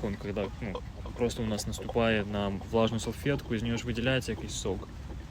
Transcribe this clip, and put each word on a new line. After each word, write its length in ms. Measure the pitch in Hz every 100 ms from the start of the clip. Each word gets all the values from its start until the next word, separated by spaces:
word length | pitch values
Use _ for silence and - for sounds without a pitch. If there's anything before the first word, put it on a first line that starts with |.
он, 120 | 107
когда, 300 | 98 101 101 98 -
ну, 200 | 113 90 - - - -
просто 260 | 120 -
у 40 | 110
нас 200 | 104 -
наступає 580 | - - 120 113 110 101
на 200 | 104 101 98 104
влажну 300 | 113 113 113
салфетку, 540 | 120 107 143 139 -
із 80 | 113
нього 140 | 117 117
ж 100 | 123
виділяється 460 | 113 123 131 120
якийсь 220 | 107 104
сок. 340 | - 101 92 - - - - -